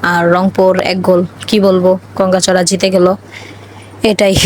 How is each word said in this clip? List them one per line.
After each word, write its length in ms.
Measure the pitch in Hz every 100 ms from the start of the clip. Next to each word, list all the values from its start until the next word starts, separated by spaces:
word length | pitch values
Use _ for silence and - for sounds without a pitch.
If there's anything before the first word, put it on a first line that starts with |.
| 175
আর 120 | 175 170 175
রংপুর 380 | 190 190 185 185 -
এক 60 | 185 180
গোল। 140 | 180 180 - -
কি 100 | 214 196
বলবো, 260 | 185 180 185 - -
গঙ্গাচড়া 420 | 190 185 180 185 180
জিতে 180 | 190 190 190
গেল, 120 | 180 190 - - - - - - - - 226
এটাই। 240 | 208 202 190